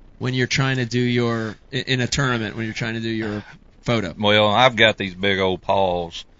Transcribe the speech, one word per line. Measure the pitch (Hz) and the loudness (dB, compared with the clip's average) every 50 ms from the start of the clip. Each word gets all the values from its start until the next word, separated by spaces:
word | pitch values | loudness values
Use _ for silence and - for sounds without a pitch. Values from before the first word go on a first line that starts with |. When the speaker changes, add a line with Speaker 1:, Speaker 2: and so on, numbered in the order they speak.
| - - - - | -20 -20 -12 -8
Speaker 1:
when | 120 127 127 | -6 -4 -2
you're | 127 123 - | 0 0 0
trying | - 147 139 135 131 | 0 0 0 0 0
to | 131 120 | -2 -2
do | 110 120 123 | -2 0 0
your, | 123 123 120 120 120 117 117 113 110 110 95 - - - | 0 2 2 0 0 0 -2 -2 -4 -8 -10 -12 -14 -10
i-, | 135 | -8
in | 127 - - 131 127 | -6 -4 -2 -2 0
a | 120 - | 0 -2
tournament, | - 143 139 127 120 113 107 101 - | -2 -2 0 0 0 -2 -4 -6 -6
when | 113 113 | -8 -8
you're | 110 107 | -8 -6
trying | - 120 113 113 | -6 -6 -6 -6
to | 117 | -6
do | 113 113 | -6 -6
your | 113 110 110 104 104 104 - - - - _ - - _ | -4 -4 -6 -6 -6 -8 -10 -14 -20 -20 _ -20 -20 _
photo? | - - 120 110 95 82 - - | -4 -2 -2 -2 -2 -4 -4 0
Speaker 2:
Well, | 107 104 107 107 107 107 | 2 4 4 6 4 4
I've | 101 117 127 131 117 | 4 4 4 4 4
got | 107 113 110 104 - | 6 4 4 4 2
these | 98 95 87 | -4 -6 -4
big | 92 98 101 95 95 | -2 -2 0 0 2
old | 95 92 92 87 | 0 0 0 -2
paws. | - - 101 98 95 90 87 87 85 85 - - - - _ | -2 0 0 2 2 0 0 -2 -4 -6 -10 -16 -18 -16 _